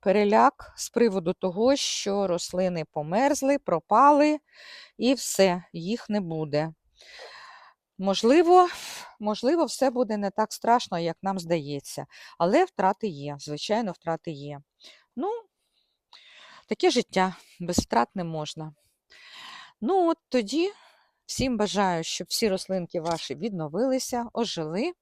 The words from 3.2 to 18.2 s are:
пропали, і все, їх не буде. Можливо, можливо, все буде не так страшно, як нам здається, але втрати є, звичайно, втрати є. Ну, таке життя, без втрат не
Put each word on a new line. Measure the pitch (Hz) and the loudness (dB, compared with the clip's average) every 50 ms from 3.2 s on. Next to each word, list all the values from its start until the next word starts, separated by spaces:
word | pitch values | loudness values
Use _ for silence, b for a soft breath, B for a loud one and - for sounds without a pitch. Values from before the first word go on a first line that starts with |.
| 262 285 302 - - 269 285 277 | 2 2 0 0 2 0 0 0
пропали, | _ - 175 160 _ _ 208 220 262 285 302 285 294 302 302 302 B B B B B B B B B B B - | _ 0 -2 -2 _ _ 4 6 8 8 8 6 6 4 2 0 B B B B B B B B B B B -2
і | - 240 269 | 2 2 2
все, | 240 - - - - 190 190 175 180 175 _ | 0 -2 -6 2 4 4 4 4 0 -6 _
їх | - 170 165 180 226 233 - - | -12 -10 -6 -6 -6 -6 -4 -4
не | 208 208 | -4 -4
буде. | 190 165 160 160 156 147 139 147 156 160 160 _ _ _ B B B B B B B B B B B B B B B B B B _ _ _ - | -2 -4 -4 -6 -4 -2 0 -2 -2 -2 -6 _ _ _ B B B B B B B B B B B B B B B B B B _ _ _ -4
Можливо, | 185 196 190 190 - 226 269 330 349 330 359 370 359 349 B B B B B B B B B B | -2 -2 0 2 4 4 6 6 6 8 8 8 8 6 B B B B B B B B B B
можливо, | 214 208 214 - - 247 339 339 320 | -4 -4 -4 0 0 2 2 2 2
все | 233 - - 269 269 | 0 0 0 0 0
буде | 233 247 254 208 220 | 2 0 -2 0 -2
не | 208 202 196 | -4 -4 -4
так | 190 - 220 - | -2 -2 -4 -4
страшно, | - - - 226 233 247 - - 190 170 | -4 -4 2 2 4 4 2 -2 -6 -4
як | 170 165 160 _ | -4 -4 -4 _
нам | - 190 196 190 | -6 -6 -4 -4
здається, | 170 165 175 165 143 143 147 143 - - - - 139 B B B B B B B | -2 -2 -2 -2 -2 -6 -8 -8 -8 -10 -12 -12 -12 B B B B B B B
але | 170 175 214 320 381 | 0 4 4 4 2
втрати | 359 _ - 190 190 208 _ - 208 | 2 _ 0 0 0 0 _ -4 -6
є, | 160 143 139 147 143 139 | -6 -6 -10 -10 -10 -10
звичайно, | - 151 147 147 - - 208 226 240 196 | -10 -10 -10 -8 -4 -2 -2 -2 -2 -4
втрати | 170 _ _ 165 165 160 _ 170 | -8 _ _ -6 -6 -6 _ -10
є. | 160 139 143 147 147 143 147 _ _ B B B B B B B _ | -12 -10 -12 -12 -14 -14 _ _ _ B B B B B B B _
Ну, | 240 294 403 453 466 440 _ _ _ _ _ _ _ _ _ _ _ _ _ B B B B B B B B B B B _ | -8 -6 -6 -6 -8 -10 _ _ _ _ _ _ _ _ _ _ _ _ _ B B B B B B B B B B B _
таке | 220 _ - 370 | -4 _ 2 2
життя, | 262 247 - _ - 190 185 190 175 B B B B B | 2 2 -2 _ 0 0 0 0 -2 B B B B B
без | 175 170 175 - | -8 -4 -4 -4
втрат | - _ - 226 233 - _ | -2 _ 0 0 0 0 _
не | 196 | -8